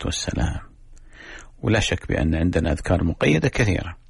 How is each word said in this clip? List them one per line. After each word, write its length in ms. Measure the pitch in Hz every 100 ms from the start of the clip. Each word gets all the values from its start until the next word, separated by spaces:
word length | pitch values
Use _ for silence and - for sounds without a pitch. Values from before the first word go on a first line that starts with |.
والسلام. 560 | - - - - - - - - - - - - - - - -
ولا 180 | 120 107
شك 280 | - 95 -
بأن 260 | 85 78
عندنا 380 | 80 85 85 82
أذكار 320 | 78 - 87
مقيدة 440 | 85 80 143 156 151
كثيرة. 480 | - 113 87 - - -